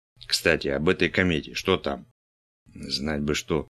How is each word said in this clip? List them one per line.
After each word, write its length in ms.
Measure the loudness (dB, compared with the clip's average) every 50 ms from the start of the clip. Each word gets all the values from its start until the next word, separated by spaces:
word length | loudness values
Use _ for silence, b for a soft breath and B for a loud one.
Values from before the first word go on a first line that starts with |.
| _ _ _ _ -6
Кстати, 440 | -4 -4 0 2 2 2 2 2 -2
об 200 | -2 2 2 2
этой 200 | 4 4 2 2
комете, 440 | 2 2 2 4 2 0 -2 -4 -8
что 240 | -4 0 2 0
там? 300 | 2 0 -4 -6 -6 -8 -16 _ _ _ _ _ _ _ _ _ _ _ -20 -16
Знать 480 | -14 -8 -6 -6 -4 -4 -4 -4 -2
бы 140 | -2 -2 -2
что. 320 | -2 -2 -2 -2 -2 -2 -6 _